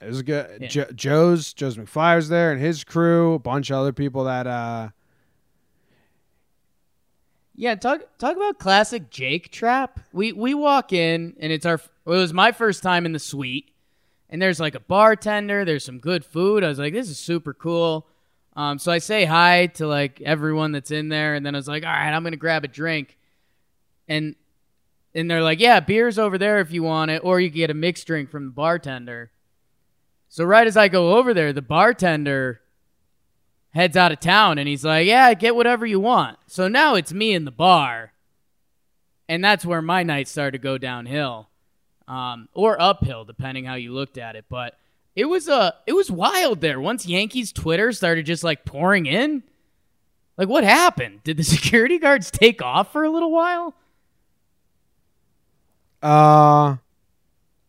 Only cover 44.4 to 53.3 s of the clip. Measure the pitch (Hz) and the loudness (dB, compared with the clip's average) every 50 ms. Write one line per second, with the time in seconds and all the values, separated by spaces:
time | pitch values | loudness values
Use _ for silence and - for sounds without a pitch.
44.4 | - - 123 123 123 120 - _ _ _ _ _ _ _ - 180 240 302 359 370 | -18 -14 -12 -12 -12 -12 -14 _ _ _ _ _ _ _ -4 -4 -2 0 -2 -2
45.4 | 294 311 285 254 202 170 - _ _ 220 294 392 392 - 190 165 180 - 403 370 | -2 0 2 2 2 0 -2 _ _ -2 0 0 0 0 -2 -2 0 0 2 2
46.4 | 349 269 214 151 165 156 135 131 139 190 240 208 - 175 175 190 214 208 247 254 | 0 0 0 0 -2 -2 -2 -2 -4 -4 -4 -4 -4 -4 -2 -2 -2 -2 -4 -6
47.4 | 226 - - - - 160 165 180 214 247 220 - 190 170 165 165 151 156 170 156 | -8 -8 -8 -8 -4 -2 0 0 0 0 -2 -2 -2 -2 0 -2 -2 -4 -4 -4
48.4 | - 165 147 - - - - 139 170 185 202 190 160 131 151 214 269 302 302 262 | -2 -4 -4 -4 -8 -12 -6 -2 0 2 2 2 0 0 0 0 0 0 -2 -6
49.4 | - _ _ _ _ _ _ _ _ _ _ _ _ _ _ _ _ _ _ - | -8 _ _ _ _ _ _ _ _ _ _ _ _ _ _ _ _ _ _ -4
50.4 | 196 190 254 - 165 196 233 311 359 349 - - 123 107 98 107 - 156 160 147 | -2 0 2 2 4 6 6 6 6 4 2 0 -6 -10 -12 -10 -8 -6 -4 -4
51.4 | 156 - 160 147 - - 226 233 226 269 349 330 320 277 277 254 175 - - - | 0 2 2 2 2 2 2 2 4 2 2 2 2 4 2 2 0 -4 0 4
52.4 | 214 233 - - 131 123 131 175 202 - - 302 311 311 311 330 339 320 | 4 4 4 2 -4 -2 0 0 -2 0 -2 -2 -2 0 0 0 -2 0